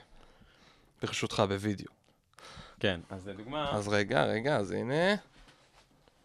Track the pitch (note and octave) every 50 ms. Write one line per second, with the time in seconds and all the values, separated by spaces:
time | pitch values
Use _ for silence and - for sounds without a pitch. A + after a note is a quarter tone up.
0 | - _ - - - - - - - - - - - - - _ _ _ _ -
1 | - G#2 - - - - - - G#2+ G2 G2 G2 G2+ G#2+ G2+ F#2 - - - _
2 | _ _ _ _ _ _ _ - - - - - - - - - - G2+ F2+ E2+
3 | D#2+ - G2 F#2+ F#2 G2+ F#2+ G2+ A2 B2 C#3+ D3+ D3 C#3+ C#3 G#2 G2+ G#2 G#2 G#2
4 | G#2 G2 A#2+ D3 C#3+ G#2 G#2 A2 A#2 C#3+ D3+ A2 G2+ F#2 F#2+ G#2 G#2+ B2 C#3+ D#3+
5 | F3 F#3+ G#3+ G3 - - _ - - - - _ _ _ _ - - _ _ _
6 | _ _ _ _